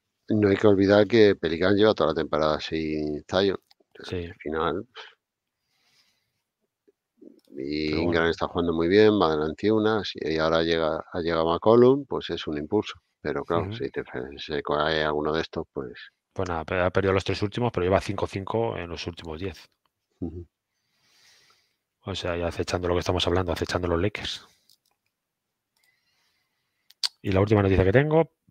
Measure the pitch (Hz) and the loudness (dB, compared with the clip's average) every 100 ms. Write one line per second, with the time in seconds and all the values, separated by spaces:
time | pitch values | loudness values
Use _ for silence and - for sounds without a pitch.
0 | _ _ - 107 104 98 107 98 98 101 | _ _ -4 2 2 4 4 6 6 6
1 | 98 117 104 92 82 80 92 101 107 95 | 6 6 6 4 -2 0 2 4 4 4
2 | 78 80 73 76 78 73 - 80 78 78 | 0 0 -2 0 0 0 -4 -4 -4 -4
3 | 76 73 - 92 98 - _ _ _ - | -4 -6 -4 0 0 -2 _ _ _ -20
4 | - 90 85 - 76 80 85 90 113 - | -10 -8 -8 -12 -6 -2 -2 -4 -8 -18
5 | - _ _ _ _ _ _ _ _ _ | -20 _ _ _ _ _ _ _ _ _
6 | _ _ _ _ _ _ _ _ _ _ | _ _ _ _ _ _ _ _ _ _
7 | _ _ - - _ 67 67 76 76 76 | _ _ -20 -20 _ -12 -6 -4 -2 0
8 | 85 82 82 80 82 87 85 82 85 101 | 0 2 2 0 -4 -2 -2 0 4 6
9 | 107 104 82 76 78 76 101 110 107 110 | 6 6 2 2 -2 -2 0 2 2 0
10 | 92 - - 80 80 82 82 82 78 78 | -4 -8 -4 0 0 2 0 0 0 -4
11 | - 92 82 82 82 85 110 117 123 143 | -6 -6 -2 0 0 0 4 6 6 4
12 | 139 85 - 85 - 73 76 104 - - | 0 -8 -6 -8 -6 -8 -2 -2 -2 -10
13 | _ _ 78 69 71 85 90 110 139 143 | _ _ -8 -6 -2 -2 -2 -6 -8 -8
14 | - - 65 69 - 73 71 73 78 78 | -10 -12 -12 -14 -8 -6 -2 -2 0 0
15 | 78 76 76 80 80 85 78 73 64 - | 0 -2 -2 -2 -4 -8 -8 -10 -12 -14
16 | - _ _ - 90 82 80 92 90 - | -20 _ _ -8 -6 -6 -4 -2 0 0
17 | 95 95 - 95 104 117 120 - 90 95 | 0 0 0 -4 -4 -2 -4 -2 2 0
18 | - 98 - 98 98 110 117 92 85 82 | 0 -6 -6 -6 -6 -4 -4 -6 -8 -8
19 | - 82 85 78 95 85 - _ _ _ | -10 -10 -12 -10 -10 -12 -20 _ _ _
20 | _ _ 85 82 85 _ _ _ _ _ | _ _ -10 -10 -18 _ _ _ _ _
21 | _ _ _ _ _ _ _ _ _ _ | _ _ _ _ _ _ _ _ _ _
22 | - 90 90 85 85 - 87 90 87 87 | -10 -8 -4 -4 -4 -4 -4 -2 0 0
23 | 92 90 - 87 90 80 - 90 87 85 | 0 0 0 0 0 -4 -2 -4 -2 0
24 | 101 - - - - _ _ _ _ _ | -2 -4 -10 -12 -16 _ _ _ _ _
25 | _ _ _ _ _ _ _ _ _ _ | _ _ _ _ _ _ _ _ _ _
26 | _ _ _ _ _ _ _ _ _ - | _ _ _ _ _ _ _ _ _ -8
27 | - _ - 98 101 104 98 92 92 120 | -8 _ -2 0 4 4 4 4 4 4
28 | 151 160 156 _ _ | 4 2 0 _ _